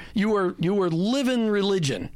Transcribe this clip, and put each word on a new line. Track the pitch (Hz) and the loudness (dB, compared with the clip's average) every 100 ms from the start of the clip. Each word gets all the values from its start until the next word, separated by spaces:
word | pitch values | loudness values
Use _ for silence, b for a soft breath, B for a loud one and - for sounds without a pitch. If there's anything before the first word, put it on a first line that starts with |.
| B | B
you | 214 208 | -2 0
were, | 208 180 - | 2 0 0
you | 170 | 0
were | 202 180 | 2 0
living | 160 202 269 254 247 220 | 0 0 0 0 0 0
religion | 208 196 196 139 101 - | 0 2 0 0 -4 -6